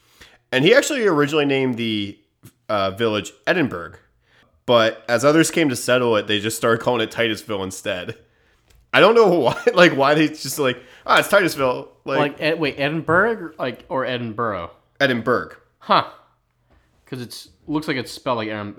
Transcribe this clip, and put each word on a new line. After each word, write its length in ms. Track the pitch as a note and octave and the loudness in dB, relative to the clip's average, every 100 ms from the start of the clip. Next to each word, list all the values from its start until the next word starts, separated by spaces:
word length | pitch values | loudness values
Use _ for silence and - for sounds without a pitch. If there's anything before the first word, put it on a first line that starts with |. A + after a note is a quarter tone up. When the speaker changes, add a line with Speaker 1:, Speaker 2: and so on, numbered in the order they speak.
| _ _ - _ _ | _ _ -20 _ _
Speaker 1:
And 120 | C3 | 0
he 80 | D3+ B3 | 4 4
actually 320 | - D4 G#3+ | 4 0 0
originally 380 | D#3 C#3+ D#3 C#3+ | 2 2 0 0
named 320 | C3+ C3 A#2 | 0 0 -2
the, 420 | A#2 G#2+ G2+ G2+ _ _ - _ _ | -4 -4 -6 -12 _ _ -20 _ _
uh, 220 | G#2+ G2 | -2 -2
village 420 | F#2+ A#2 G#2+ F2+ - - | 0 0 0 -4 -10 -2
Edinburgh. 460 | F3 C3+ F#2 E2+ - _ _ _ _ _ _ - | 0 0 -4 -14 -20 _ _ _ _ _ _ 2
But 360 | A#2+ A2+ - - | 4 4 0 -4
as 160 | A#2+ C#3 | 0 4
others 240 | D#3 D#3+ | 4 2
came 180 | - D#3 | 2 0
to 60 | B2+ | -2
settle 400 | - B2+ A#2+ A2 | 0 0 2 0
it, 120 | G#2 | 0
they 120 | G#2 | -2
just 180 | G#2 - | -2 -2
started 260 | A#2+ A2+ | 0 0
calling 180 | B2+ B2 | 0 -2
it 80 | A2 | -2
Titusville 540 | - A#2 G#2+ - G#2 | -2 -4 -4 -6 -6
instead. 520 | F#2+ - - F#2 F2+ - _ _ _ _ _ _ _ | -6 -8 -8 -8 -10 -14 _ _ _ _ _ _ _
I 60 | B2+ | 4
don't 160 | F3 A#3 | 6 6
know 120 | G#3+ | 4
<laughs> 120 | F3 | 4
why, 200 | A#2+ C#3 - | 2 0 0
like, 200 | F#3 F3 | 4 4
why 200 | C3+ C3+ | 6 2
they 140 | D3+ D3+ | 2 0
just, 320 | D3+ C#3 C#3 | -2 -10 -4
like, 180 | C3+ A#2+ - - - | -2 -2 -10 -18 0
"Ah, 100 | B2 | 2
it's 100 | - | 4
Titusville." 600 | G3+ F3 C#3+ C3 C3 - _ - | 2 2 0 -2 -2 -8 _ -6
Like, 140 | C3+ | -2
Speaker 2:
Like, 160 | D3 C#3 | -2 -2
Ed-, 200 | D#3+ E3 | -4 -2
wait, 160 | D3 C3 | -2 -2
Edinburgh? 760 | C#3+ D#3+ D3+ E3 G#3+ A3 E3 - | -4 -4 0 2 2 -2 -8 -8
Like, 260 | C#3 A#2 - | -8 -8 -8
or 160 | D#3 B2+ | -6 -4
Edinburgh? 640 | B2 A#2 G#2+ A#2 G2 E2+ - _ _ | -4 -6 -4 -4 -4 -8 -14 _ _
Speaker 1:
Edinburgh. 540 | C#3 A#2+ A#2+ A2+ E2 - _ _ | 0 0 0 -2 -2 -14 _ _
Speaker 2:
Huh. 260 | - F#3+ - - _ _ _ _ _ _ _ _ _ | 0 0 0 -10 _ _ _ _ _ _ _ _ _
'Cause 160 | C3 | -12
it's, 280 | A#2 - - _ - | -12 -16 -20 _ -8
looks 220 | D3+ D3+ | -6 -4
like 80 | C3+ | -6
it's 120 | A2+ | -6
spelled 260 | - - A#2+ | -10 -6 -4
like 100 | G#2+ | -4
Edin-, 260 | G#2+ G#2 | -6 -10